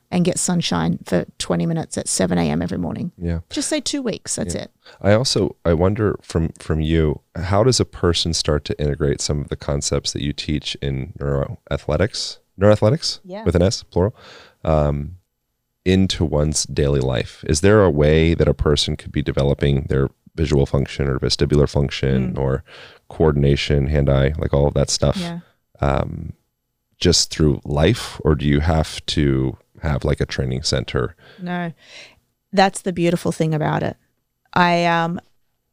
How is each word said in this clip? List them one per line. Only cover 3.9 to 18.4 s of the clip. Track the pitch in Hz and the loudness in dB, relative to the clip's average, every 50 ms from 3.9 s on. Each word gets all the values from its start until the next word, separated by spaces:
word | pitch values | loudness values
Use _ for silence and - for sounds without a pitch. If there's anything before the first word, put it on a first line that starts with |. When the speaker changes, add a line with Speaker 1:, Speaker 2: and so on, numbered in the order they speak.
| - 285 262 | -6 -4 -4
Speaker 1:
weeks. | 240 175 - - - - | -6 -6 -8 -8 -8 -6
That's | - - - 82 | -6 -4 -6 -6
Speaker 2:
Yeah. | - - | -8 -8
Speaker 1:
it. | - _ _ _ - - _ - | -12 _ _ _ -20 -18 _ 0
Speaker 2:
I | 98 104 | 2 2
also, | 110 131 - - 120 98 - - - _ | 2 2 0 0 0 0 0 -2 -4 _
I | 82 85 | 0 2
wonder | 80 87 95 104 101 107 98 - - - | 4 4 2 2 2 0 0 -2 -2 -8
from, | - - 85 80 80 - - | -4 -2 0 0 0 -4 -8
from | - - 82 78 | -6 -4 -2 0
you, | 78 78 82 82 80 76 67 - - _ _ | 2 2 4 4 4 2 0 -2 -8 _ _
how | 82 82 87 98 98 113 | -8 -4 0 2 4 4
does | 131 123 - | 4 2 2
a | 98 | 0
person | - - - - 87 85 - - 85 80 | -2 -2 0 0 0 2 2 -2 -2 -4
start | - - - 76 73 - | -2 -2 0 0 -2 -2
to | - - - | -4 -6 -4
integrate | 76 73 71 76 78 71 71 - | -2 -2 0 0 0 0 0 -2
some | - - 76 73 69 | -2 -4 -4 -4 -4
of | 67 | -6
the | - | -8
concepts | - - - 71 71 - - - 71 - - - | -8 -6 -4 -4 -4 -2 -2 -2 -2 -2 -4 -4
that | - - | -4 -4
you | 73 69 | -4 -4
teach | - - - 76 71 - - - - | -6 -4 -4 -4 -4 -4 -6 -10 -6
in | - 69 67 65 65 82 - - | -6 -4 -4 -4 -6 -8 -10 -6
neuroathletics, | 69 71 69 69 69 - - - _ - 73 78 - - 76 78 90 110 - - - - - - _ _ _ - | -4 -2 0 0 -2 -4 -6 -12 _ -6 -6 -6 -2 -2 0 0 0 0 -2 -6 -10 -10 -12 -14 _ _ _ 2
neuroathletics | 95 104 107 104 - 107 131 165 - - - - - | 4 4 4 6 4 2 2 2 -2 -6 -8 -8 -12
Speaker 1:
Yeah. | 180 180 208 226 | -16 -16 -6 -4
Speaker 2:
with | 196 82 | 0 2
an | 87 87 | 2 2
S, | 92 - - - | 2 0 -2 -8
plural, | _ - 90 90 107 - - - - - - - - _ _ - | _ -2 0 0 0 -2 -6 -18 -20 -20 -20 -20 -20 _ _ -2
um, | - 80 76 73 73 71 71 71 73 87 90 _ _ _ _ _ _ _ _ _ _ _ _ _ | 0 2 2 2 2 0 -2 -6 -8 -12 -16 _ _ _ _ _ _ _ _ _ _ _ _ _
into | 92 92 95 95 92 - - 87 | 2 4 4 4 2 0 -2 -2
one's | 73 73 73 76 78 76 - - | 0 2 0 0 0 0 -2 -4
daily | - 69 71 73 69 71 69 | -4 -2 0 0 2 2 2
life? | 64 65 64 57 - - - - - | 0 0 -2 -2 -4 -6 -10 -12 -4
Is | - 78 76 | -2 0 2
there | - 98 104 110 101 | 4 6 6 6 6
a | 90 | 4
way | 73 73 73 76 78 80 80 82 85 | 4 4 4 6 6 6 4 4 4
that | - | 4